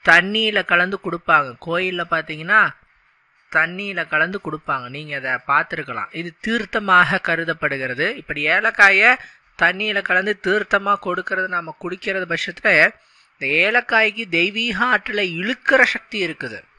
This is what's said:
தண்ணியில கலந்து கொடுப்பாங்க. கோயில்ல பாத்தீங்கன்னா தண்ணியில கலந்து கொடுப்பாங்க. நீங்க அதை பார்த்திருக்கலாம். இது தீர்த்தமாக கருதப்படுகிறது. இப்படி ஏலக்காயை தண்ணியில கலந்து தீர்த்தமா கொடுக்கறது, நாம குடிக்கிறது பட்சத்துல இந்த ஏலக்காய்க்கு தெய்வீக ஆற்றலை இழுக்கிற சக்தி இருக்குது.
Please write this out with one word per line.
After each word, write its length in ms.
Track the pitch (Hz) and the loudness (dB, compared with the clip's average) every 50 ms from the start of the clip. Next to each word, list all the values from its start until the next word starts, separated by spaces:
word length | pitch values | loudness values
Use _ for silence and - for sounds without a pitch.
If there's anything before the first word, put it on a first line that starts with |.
| _ | _
தண்ணியில 580 | - 165 175 180 196 208 220 226 220 208 202 180 | 6 4 4 4 2 -2 0 0 0 0 -2 0
கலந்து 320 | - 180 175 180 185 196 | 2 2 2 2 0 -2
கொடுப்பாங்க. 520 | 190 - 180 165 170 _ - 165 151 143 131 120 _ | -6 -6 -6 -8 -6 _ 2 2 2 2 0 -8 _
கோயில்ல 440 | - 165 165 175 185 185 180 175 170 | -8 -4 -4 -2 -2 -2 -4 -6 -4
பாத்தீங்கன்னா 560 | 165 170 160 156 160 156 156 156 175 208 220 202 151 - _ _ _ _ _ _ _ _ _ _ _ _ _ _ _ | -4 -4 -4 -4 -6 -10 -10 -4 2 4 4 4 2 -2 _ _ _ _ _ _ _ _ _ _ _ _ _ _ _
தண்ணியில 560 | - 165 160 165 180 185 202 202 196 175 160 | 0 0 0 0 -2 -8 -10 -8 -6 -6 -6
கலந்து 320 | - 160 156 160 175 190 202 | -2 0 0 0 0 -2 -8
கொடுப்பாங்க. 460 | _ 160 151 156 _ - 147 131 123 120 | _ -8 -10 -8 _ -6 -6 -6 -6 -10
நீங்க 240 | 127 147 156 151 147 | -12 -12 -10 -8 -10
அதை 200 | 139 131 131 127 123 - | -8 -4 -4 -6 -4 -2
பார்த்திருக்கலாம். 680 | - 139 147 165 - - 160 143 - 120 110 - - - | 0 0 0 0 0 -6 -8 -8 -8 -8 -8 -8 -8 -8
இது 180 | - 170 175 160 _ | -10 -10 -10 -12 _
தீர்த்தமாக 840 | - 220 226 233 214 - - 226 208 196 185 180 180 143 185 190 | -6 -4 -2 -2 -4 -4 -6 -4 2 4 6 6 6 4 2 -2
கருதப்படுகிறது. 840 | - - 165 160 165 160 160 160 - 147 139 135 131 127 127 123 156 196 262 | -2 -2 -2 -2 -2 -4 -4 -2 -2 -2 -2 -2 -4 -6 -4 -2 -2 -4 -4
இப்படி 260 | 269 - - 156 147 147 | -6 -10 -10 -8 -4 0
ஏலக்காயை 640 | 151 165 190 214 226 226 - 208 196 196 190 208 240 254 262 - - - _ _ _ _ - | 2 2 2 2 0 4 6 6 6 6 6 6 4 4 2 -2 -20 -20 _ _ _ _ 0
தண்ணியில 420 | 175 170 180 185 208 214 208 196 | 0 0 2 0 -4 -2 -2 -2
கலந்து 340 | 196 - 180 185 190 208 208 196 | -2 0 0 0 2 0 -4 _
தீர்த்தமா 560 | - 185 190 208 202 - - 202 196 202 202 196 | 0 0 0 0 0 0 0 0 2 0 -2 0
கொடுக்கறது, 480 | - 196 180 185 180 - 196 185 185 185 | 0 -6 -6 -4 -4 -4 -4 -4 -4 -4
நாம 280 | 185 175 170 160 156 | -4 -6 -6 -8 -14
குடிக்கிறது 500 | _ - 175 180 180 - 208 190 190 180 | _ -10 -10 -10 -8 -6 -4 -4 -4 -4
பட்சத்துல 480 | 170 165 160 - - 170 - - 214 185 151 160 202 - _ _ _ _ _ _ | -4 -4 -4 -4 -6 -8 -2 0 4 6 6 6 4 2 _ _ _ _ _ _
இந்த 200 | _ _ _ 143 135 143 | _ _ _ -6 -2 0
ஏலக்காய்க்கு 680 | 160 175 202 226 240 233 - 240 220 220 214 202 220 226 190 | 2 2 2 2 0 0 2 2 2 2 2 -2 -6 -8 -2
தெய்வீக 480 | 165 165 175 196 202 220 226 240 214 190 240 | 0 0 0 0 -2 -4 -4 -4 -2 -2 0
ஆற்றலை 420 | 254 247 202 - - 208 208 202 185 170 | 0 0 0 -2 -4 -4 -2 -2 -2 -4
இழுக்கிற 500 | 165 185 214 269 - _ - 277 262 254 | -4 -4 -4 -6 -4 _ 2 4 4 4
சக்தி 320 | - - 240 - _ - 214 | 2 2 -6 -10 _ -6 -4
இருக்குது. 400 | 185 165 156 - - 123 110 98 - _ _ | -4 -4 -4 -8 -10 -12 -12 -12 -16 _ _